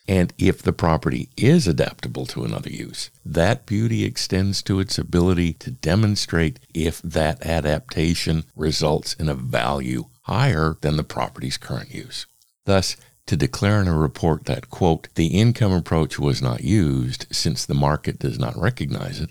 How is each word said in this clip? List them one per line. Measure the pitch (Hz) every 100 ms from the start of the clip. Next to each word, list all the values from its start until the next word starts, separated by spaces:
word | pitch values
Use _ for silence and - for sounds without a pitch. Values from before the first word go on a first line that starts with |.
| -
And | 95 87 -
if | 92 82
the | -
property | - 85 80 82 62 - -
is | 113 170 113
adaptable | 69 69 - 62 60 64
to | -
another | 60 50 -
use, | - 57 - - _
that | - 78 90 131 -
beauty | 104 117 110
extends | 104 - - 95 98 98
to | - 95
its | 95 -
ability | - 87 90 87 87
to | - -
demonstrate | - 80 98 107 101 - 85 82 - -
if | 82 80 80
that | 87 82 78 - -
adaptation | 82 76 78 - - 82 85 - 80 -
results | - 78 76 78 73 -
in | - 78
a | 67
value | 64 60 60 71 62 64 - _
higher | - 98 135 80 80 80
than | 76 76
the | -
property's | - 60 - 65 -
current | - 64 -
use. | - - - - _ _ _ -
Thus, | 98 - - - _ -
to | 95
declare | - - 101 104
in | 92
a | 80
report | 78 - 85 76 -
that, | 67 -
quote, | - 92 80 - -
"the | 85
income | 92 117 120 104
approach | 92 82 82 78 -
was | 71 64
not | 65 58
used | 64 107 78 65 64 64 -
since | - - 65
the | - 71
market | 71 73 - 64
does | 69 58
not | 60 58
recognize | 107 127 71 - - -
it," | -